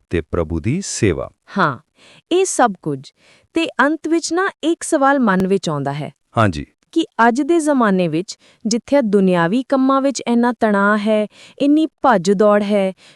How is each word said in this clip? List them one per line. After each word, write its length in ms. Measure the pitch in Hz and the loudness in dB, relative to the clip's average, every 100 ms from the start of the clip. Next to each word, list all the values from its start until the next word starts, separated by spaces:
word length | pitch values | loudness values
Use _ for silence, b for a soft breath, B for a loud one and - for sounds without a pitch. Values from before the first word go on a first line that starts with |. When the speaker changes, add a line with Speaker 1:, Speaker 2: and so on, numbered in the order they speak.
| _ | _
Speaker 1:
ਤੇ 100 | 85 | -6
ਪ੍ਰਭੂ 400 | - 85 80 82 | -4 -4 -4 -4
ਦੀ 200 | 87 170 | -4 -4
ਸੇਵਾ। 500 | - - 107 71 53 _ - 196 | -6 -2 0 0 -6 _ -10 -2
Speaker 2:
ਹਾਂ, 200 | 160 123 _ b b b _ | -2 -4 _ b b b _
ਇਹ 120 | 359 | -2
ਸਭ 280 | 381 - 247 185 | 0 0 0 -2
ਕੁਝ। 180 | 160 139 139 b b b b | -8 -8 -12 b b b b
ਤੇ 120 | 320 330 - | -6 -4 0
ਅੰਤ 260 | 269 320 311 | 0 -2 -4
ਵਿੱਚ 240 | 330 - | -4 -2
ਨਾ 160 | 330 381 - | -4 -4 -4
ਇੱਕ 200 | 302 339 | -6 -4
ਸਵਾਲ 360 | - 311 269 285 | -2 0 2 2
ਮਨ 260 | 226 185 185 | 2 0 0
ਵਿੱਚ 220 | 196 175 | -2 -2
ਆਉਂਦਾ 240 | 147 139 | -4 -6
ਹੈ। 180 | 143 135 - _ - | -6 -10 -14 _ 0
Speaker 1:
ਹਾਂਜੀ। 280 | 107 76 - _ _ | 0 -2 -10 _ _
Speaker 2:
ਕਿ 120 | - - - 233 | -6 -4 0 2
ਅੱਜ 120 | 240 | 2
ਦੇ 180 | 285 339 | 0 0
ਜ਼ਮਾਨੇ 480 | 302 269 220 190 170 | 0 2 2 2 0
ਵਿੱਚ 280 | 156 196 - b b | -2 -6 -14 b b
ਜਿੱਥੇ 360 | 214 226 - 285 | -4 -4 0 0
ਦੁਨਿਆਵੀ 600 | 220 202 190 180 170 240 | 2 2 2 2 2 -2
ਕੰਮਾਂ 380 | - 277 262 269 | -2 0 2 2
ਵਿੱਚ 220 | 277 240 - | 0 -4 -2
ਇੰਨਾ 260 | 233 240 240 | 0 0 0
ਤਣਾਅ 380 | 220 202 202 214 | 0 2 2 2
ਹੈ, 280 | 208 214 208 B B - | 0 0 -2 B B -2
ਇੰਨੀ 280 | 285 302 320 _ | 0 2 0 _
ਭੱਜ 280 | 277 208 170 | 2 2 2
ਦੌੜ 300 | 196 208 208 | 2 4 2
ਹੈ, 300 | 202 208 190 185 b | 2 0 -2 -6 b